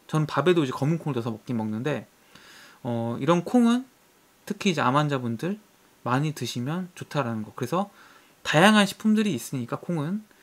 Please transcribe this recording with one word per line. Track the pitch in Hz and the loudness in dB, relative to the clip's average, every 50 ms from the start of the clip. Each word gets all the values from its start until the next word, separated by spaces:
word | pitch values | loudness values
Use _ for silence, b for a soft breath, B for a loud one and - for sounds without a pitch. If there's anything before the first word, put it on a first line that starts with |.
| _ | _
저는 | - - 156 156 | -2 0 0 0
밥에도 | 147 - - 139 170 180 170 151 | 0 0 2 2 4 4 4 2
이제 | 127 | 0
검은 | 127 - 135 143 165 165 | 0 0 0 0 0 0
콩을 | - 156 139 | -2 -4 -4
넣어서 | 123 113 120 113 | -2 -4 -4 -6
먹긴 | 107 - - 127 | -8 -6 -6 -4
먹는데, | 113 110 107 107 110 123 147 147 113 - - _ B B B B B B B B B B B B B - | -4 -2 -4 -4 -4 -4 -4 -4 -4 -6 -10 _ B B B B B B B B B B B B B -6
어, | 120 120 117 113 117 117 - | -4 -4 -2 -2 -4 -4 -2
이런 | 139 139 170 175 170 | 0 2 2 2 0
콩은 | - - 247 240 233 233 247 262 - _ _ _ _ _ _ _ _ _ _ _ | 2 2 4 4 4 4 2 -2 -6 _ _ _ _ _ _ _ _ _ _ _
특히 | - 202 - - 202 | -10 -8 -2 -2 0
이제 | 175 147 | 0 2
암 | 123 123 131 | 2 2 2
환자분들 | 143 151 147 143 131 127 117 117 110 - 170 202 208 - _ _ _ _ _ _ _ - | 2 2 2 0 -2 -2 -4 -4 -4 -4 -4 -4 -6 -10 _ _ _ _ _ _ _ -4
많이 | 120 123 135 147 156 147 | 0 0 0 0 0 -2
드시면 | - 127 117 - 123 120 131 156 180 185 180 - | -4 -6 -6 -6 -6 -4 -4 -4 -6 -6 -8 -12
좋다라는 | - 131 - - 151 135 117 117 110 107 | -14 -14 -6 -4 -2 -2 -2 -4 -4 -6
거. | 110 - | -8 -8
그래서 | - 127 117 - 180 202 B B B B B B B B B B _ - | -8 -6 -2 -2 -2 -2 B B B B B B B B B B _ -6
다양한 | - - 151 175 208 214 214 202 | 0 4 6 8 8 8 6 4
식품들이 | 190 - - - 220 214 214 220 214 160 | 2 0 -2 0 2 2 2 2 0 -2
있으니까 | 117 - - - 135 123 120 - 139 | -4 -4 -6 -6 -6 -6 -6 -8 -8
콩은. | - - 175 160 139 156 190 214 214 b b b | -6 -6 -4 -4 -4 -4 -6 -8 -8 b b b